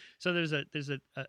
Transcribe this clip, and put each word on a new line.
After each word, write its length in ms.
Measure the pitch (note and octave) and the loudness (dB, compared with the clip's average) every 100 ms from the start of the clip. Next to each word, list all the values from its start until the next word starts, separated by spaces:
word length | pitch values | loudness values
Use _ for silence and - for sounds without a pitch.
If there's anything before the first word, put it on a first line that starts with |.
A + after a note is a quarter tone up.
| - - | -20 -2
So 140 | F#3 | 2
there's 200 | F3 D#3+ | 2 2
a, 120 | D3 - | 0 -2
there's 160 | D3+ C#3 | -4 -4
a, 80 | C3+ _ | -4 _
a, 100 | C#3 | -10